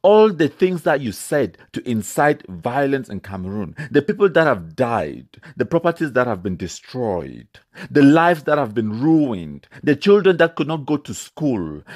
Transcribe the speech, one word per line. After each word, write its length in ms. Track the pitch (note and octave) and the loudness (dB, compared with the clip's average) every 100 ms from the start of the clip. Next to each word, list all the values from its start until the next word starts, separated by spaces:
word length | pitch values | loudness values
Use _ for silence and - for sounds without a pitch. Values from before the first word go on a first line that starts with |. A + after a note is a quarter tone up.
All 320 | F#3+ G#3+ A3 | 6 6 6
the 140 | D#3+ D3+ | 4 -2
things 340 | - F#3 F3+ | 2 0 0
that 180 | F3 C#3 | 0 0
you 120 | B2 | -2
said 480 | F#2 - D3 G#2+ _ _ | -8 -4 -2 -2 _ _
to 140 | - - | -10 -4
incite 560 | A2+ G2+ - D3 D3+ - | -4 -4 0 0 0 -8
violence 600 | F2+ A#2+ B2+ C#3 C#3 B2 | -10 -6 -4 -2 -4 -6
in 120 | G2 | -14
Cameroon, 560 | - F#2+ F#2 G#2 F2 D#2 D3+ | -12 -10 -8 -8 -10 -12 0
the 100 | C3 | 0
people 280 | - G#3 G3+ | 0 0 2
that 180 | D#3+ D#3 | 2 2
have 280 | A2 D#2+ D#2+ | 0 -6 -4
died, 520 | B2 A2+ D#2+ B1+ C2 - - - | -2 -2 -4 -10 -18 -20 -20 -8
the 100 | A#2+ | -2
properties 460 | E3+ E3+ E3 D#3+ | 0 0 -2 -2
that 120 | B2 B2 | 0 0
have 160 | G2 | -2
been 160 | G2 F2 | -6 -6
destroyed, 920 | F2+ - - C3 A#2 F2+ C2+ A#1+ A#1 - _ - - | -8 -12 -12 -6 -4 -4 -8 -16 -20 -20 _ -20 -2
the 100 | C3+ | 6
lives 400 | C#3 D#3+ E3+ E3+ C#3 | 6 6 4 2 0
that 120 | D3 | -2
have 160 | B2 | 0
been 260 | G#2+ G#2+ A2 | -2 -4 -2
ruined, 680 | D3 D#3+ C#3+ G2 D#2+ C#2+ _ - | 2 4 2 -4 -8 -14 _ -6
the 120 | - C#3 | -2 0
children 420 | G3+ G3+ F#3+ E3 | 4 4 4 4
that 180 | E3+ - | 0 0
could 120 | D3+ | -6
not 200 | D#3+ C3+ | -6 -4
go 100 | D3 | -4
to 160 | - | -4
school, 680 | G#2 - - D3 A2+ E2 D2+ - | -14 -16 -6 -2 -2 -6 -10 -16